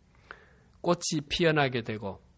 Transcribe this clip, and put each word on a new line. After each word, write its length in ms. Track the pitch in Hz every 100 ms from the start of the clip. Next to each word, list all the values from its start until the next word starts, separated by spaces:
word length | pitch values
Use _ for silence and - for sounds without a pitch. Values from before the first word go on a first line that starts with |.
| _ _ - - - _ _ _
꽃이 400 | 170 175 - 156 143
피어나게 540 | - 170 151 139 123
되고 380 | 110 107 101 90 -